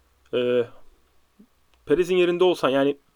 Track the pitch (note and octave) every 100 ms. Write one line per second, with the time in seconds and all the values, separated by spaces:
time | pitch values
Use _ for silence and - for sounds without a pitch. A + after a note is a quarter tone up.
0 | _ _ _ A#2+ B2 B2 A#2+ - - -
1 | _ _ _ _ - _ _ _ - D3+
2 | F3 F#3 F3 F3 F3+ D#3+ C#3+ C3+ C#3 C#3+
3 | _